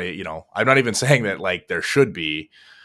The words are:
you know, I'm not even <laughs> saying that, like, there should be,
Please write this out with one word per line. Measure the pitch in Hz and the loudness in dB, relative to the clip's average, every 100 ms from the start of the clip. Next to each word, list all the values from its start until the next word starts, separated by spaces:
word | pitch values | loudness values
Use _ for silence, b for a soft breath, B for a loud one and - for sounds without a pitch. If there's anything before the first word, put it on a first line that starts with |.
you | 90 85 | -4 -8
know, | 87 80 - | -10 -12 -8
I'm | 101 117 | -2 4
not | 135 | 4
even | 120 | 4
<laughs> | 101 | 0
saying | 127 135 | 2 2
that, | 104 92 | 2 -2
like, | 95 90 - | -2 -4 -4
there | 85 | -4
should | - 139 131 | 0 2 2
be, | 87 78 76 80 B B B | 0 -4 -6 -8 B B B